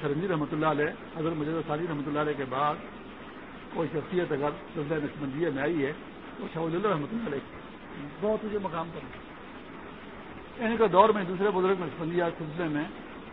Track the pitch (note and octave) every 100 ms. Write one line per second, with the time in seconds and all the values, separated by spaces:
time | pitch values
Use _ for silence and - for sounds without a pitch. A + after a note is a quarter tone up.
0 | D3+ C#3+ F#3+ E3 C#3+ D#3 D#3 C#3+ D3+ G3+
1 | - E3 D#3+ D#3 D3 E3 D3+ D3+ F3 D3
2 | C#3+ D3 D3+ C#3 C3 B2+ D3 D3 - -
3 | - - - - - - - F3+ D#3 D#3+
4 | C3+ F3+ E3 C#3+ D3 E3+ - E3+ C#3+ D#3+
5 | C#3+ D3 C#3 C3+ E3+ C3+ D3 E3 C3+ E3
6 | - - - - A#2 E3 D#3+ E3+ G#3 E3
7 | C#3 A3+ G#3+ C#3 - - - - - -
8 | C#3+ D3+ G3+ G#3+ G#3+ G3+ F#3+ E3+ E3 D#3+
9 | C#3+ - - - - - - - - -
10 | - - - - - - A3 A3 G#3+ F3
11 | A3 G#3 F3+ F#3 G3+ F#3 F#3 F#3+ E3 B2+
12 | D#3+ F3 E3+ E3 D#3 D#3 E3 D3 E3+ -
13 | - - -